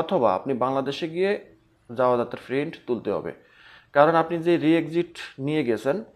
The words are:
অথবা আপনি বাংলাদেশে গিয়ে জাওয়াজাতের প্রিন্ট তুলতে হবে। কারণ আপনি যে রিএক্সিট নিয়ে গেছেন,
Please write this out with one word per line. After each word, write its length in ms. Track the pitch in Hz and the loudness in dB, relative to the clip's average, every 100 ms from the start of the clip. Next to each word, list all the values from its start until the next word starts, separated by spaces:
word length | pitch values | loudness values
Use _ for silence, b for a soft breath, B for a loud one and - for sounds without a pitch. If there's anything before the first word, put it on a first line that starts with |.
অথবা 280 | 160 190 113 92 | 2 2 2 2
আপনি 140 | 120 127 123 | 0 -2 0
বাংলাদেশে 400 | 135 135 139 165 165 | 0 -2 -4 -6 -2
গিয়ে 160 | 190 208 - - _ _ - | -2 -2 -8 -20 _ _ -10
জাওয়াজাতের 520 | 120 127 123 117 120 - | 0 2 2 0 -6 -6
প্রিন্ট 260 | 131 151 - - | -4 -4 -6 -4
তুলতে 220 | 120 - 90 | -4 -2 -4
হবে। 160 | 78 - B B B B B | -4 -10 B B B B B
কারণ 200 | 143 151 165 | 4 6 4
আপনি 200 | 165 170 165 | 2 0 2
যে 80 | 170 151 | 2 4
রিএক্সিট 480 | 165 151 165 170 - - - 135 | 2 2 -4 -4 -8 -16 -8 -4
নিয়ে 180 | 156 123 | -2 0
গেছেন, 280 | 107 131 175 220 | 0 0 -2 -4